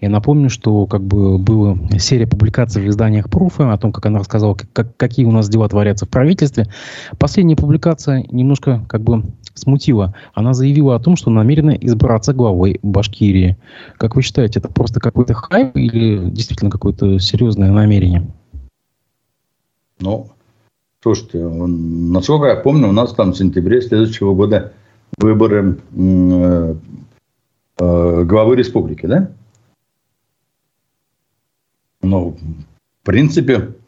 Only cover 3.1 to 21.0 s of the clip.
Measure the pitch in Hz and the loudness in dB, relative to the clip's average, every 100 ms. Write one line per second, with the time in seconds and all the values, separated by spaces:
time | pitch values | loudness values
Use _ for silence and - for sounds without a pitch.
3.1 | 107 101 180 180 - 143 104 123 120 107 | 0 0 0 -2 0 0 0 -2 -4 -2
4.1 | 107 95 113 107 98 - - 113 - 123 | -2 -2 -2 0 -2 -6 -6 -6 -2 -4
5.1 | 123 120 113 104 110 107 104 104 101 - | 0 2 2 2 0 0 0 0 -2 -2
6.1 | - 139 190 147 131 107 - - - - | 0 0 2 0 -2 -4 -6 -20 -20 -18
7.1 | - 147 - 175 151 147 156 170 160 - | -4 -2 2 2 2 2 0 0 -2 -2
8.1 | 135 120 123 131 139 - 123 110 113 110 | -2 -2 -2 0 0 0 -4 -2 -4 0
9.1 | 117 113 - - - - 139 - 117 95 | -2 -2 -10 -20 -10 -2 0 2 0 0
10.1 | 98 - - 113 127 135 143 143 120 120 | -4 -14 -4 -2 0 2 2 2 2 2
11.1 | 180 - 110 110 147 151 135 117 117 - | 0 2 2 4 4 2 0 0 2 2
12.1 | 113 110 131 120 90 92 - 101 98 101 | 2 0 0 2 2 0 0 -2 -2 -2
13.1 | - 104 92 90 95 _ - - - 117 | 0 2 4 2 0 _ -20 -20 -6 -2
14.1 | 135 131 - 113 113 - - - - 120 | -2 -2 0 0 -2 -4 -2 -2 -2 -2
15.1 | - 123 113 - 196 269 240 123 113 113 | -2 -2 -2 -2 0 0 0 -2 0 0
16.1 | 104 92 92 110 - 104 101 107 - 101 | 0 -2 -6 -6 -2 -2 -2 -4 -2 0
17.1 | 98 92 104 117 107 101 101 107 104 92 | 0 0 0 0 2 2 4 4 2 2
18.1 | 87 87 - _ - - _ _ _ _ | 0 -4 -12 _ -20 -20 _ _ _ _
19.1 | _ _ _ _ _ _ _ _ _ 95 | _ _ _ _ _ _ _ _ _ -6
20.1 | 110 113 _ _ _ _ _ _ _ | -6 -8 _ _ _ _ _ _ _